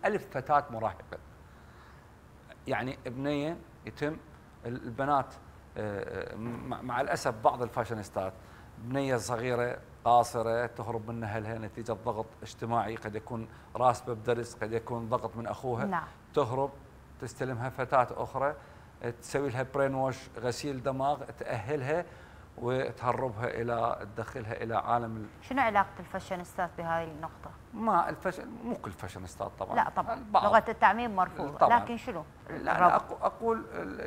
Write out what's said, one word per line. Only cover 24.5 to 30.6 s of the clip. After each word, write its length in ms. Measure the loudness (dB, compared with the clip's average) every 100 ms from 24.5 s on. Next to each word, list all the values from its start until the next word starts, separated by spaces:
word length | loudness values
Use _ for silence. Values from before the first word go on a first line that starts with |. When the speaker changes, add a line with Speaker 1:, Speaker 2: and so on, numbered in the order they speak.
| -4
Speaker 1:
إلى 120 | 0 0
عالم 400 | 4 2 2 -4
ال- 280 | -10 -12
Speaker 2:
شنو 180 | -4 2
علاقة 260 | 4 4 2 -2
الفاشينيستات 680 | -8 -8 -4 -6 -4 -4 -4 -2
بهاي 260 | -2 0
النقطة؟ 460 | -2 -6 -10 -12 -16 -16 -12
Speaker 1:
ما 340 | -2 4 4 4
الفش-، 320 | 0 -2 -2 -8 -8
مو 100 | -6
كل 160 | -4 -6
الفاشينيستات 600 | -8 -8 -8 -10 -6 -6 -4
طبعًا. 180 | 0 2
Speaker 2:
لا 140 | 2 0
طبعًا. 180 | -4
Speaker 1:
البعض. 300 | -6 2 4
Speaker 2:
لغة 200 | 8 6